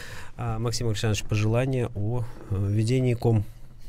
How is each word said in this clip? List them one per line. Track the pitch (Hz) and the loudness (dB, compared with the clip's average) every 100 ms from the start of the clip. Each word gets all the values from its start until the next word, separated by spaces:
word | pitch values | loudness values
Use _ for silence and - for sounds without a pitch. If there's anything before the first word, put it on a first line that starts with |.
| - - - - | -8 -10 -8 -6
а, | 120 113 | -4 -2
Максим | 117 113 120 | 0 0 0
Александрович, | 104 113 107 - | 0 2 0 0
пожелание | 107 110 117 135 131 117 117 | 2 2 2 2 0 -2 -2
о, | 101 123 117 - - | -2 -2 -4 -8 -4
э, | 98 101 | 0 2
ведении | 104 110 131 127 117 | 2 2 4 2 2
ком. | 120 107 101 - - - | 4 4 2 -6 -16 -12